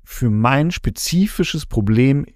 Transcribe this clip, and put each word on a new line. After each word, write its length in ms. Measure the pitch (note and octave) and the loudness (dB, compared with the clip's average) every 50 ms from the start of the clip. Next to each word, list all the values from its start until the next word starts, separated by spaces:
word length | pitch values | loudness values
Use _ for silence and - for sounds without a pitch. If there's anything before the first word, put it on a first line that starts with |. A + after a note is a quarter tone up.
| - | -20
für 260 | - - - B2+ A2+ | -18 -6 -2 -2 0
mein 420 | G#2 G#2+ A2+ B2 C3+ C#3+ D3+ F3 | 2 2 2 2 2 2 2 0
spezifisches 920 | - - - - - - - - E3 F3+ G3 A3 - - E3+ - - D#3 - | -2 -4 -4 -6 -6 -4 -6 -2 0 2 0 0 0 -2 -4 -2 -4 -6 -8
Problem 600 | - - A2+ G2+ G#2 A2 A#2 B2+ C3+ C#3 C#3+ - - _ | -4 -4 -2 0 2 2 4 4 4 2 0 -2 -8 _